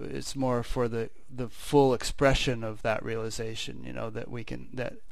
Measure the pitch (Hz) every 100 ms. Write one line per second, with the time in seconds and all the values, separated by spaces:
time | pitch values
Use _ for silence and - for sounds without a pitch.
0 | - 139 - 135 131 120 113 131 120 113
1 | 113 - - 127 117 - - 147 135 117
2 | - - 139 131 - 117 110 107 117 107
3 | 113 113 110 110 113 113 - 120 123 123
4 | 113 113 - 120 113 123 123 127 120 -
5 | -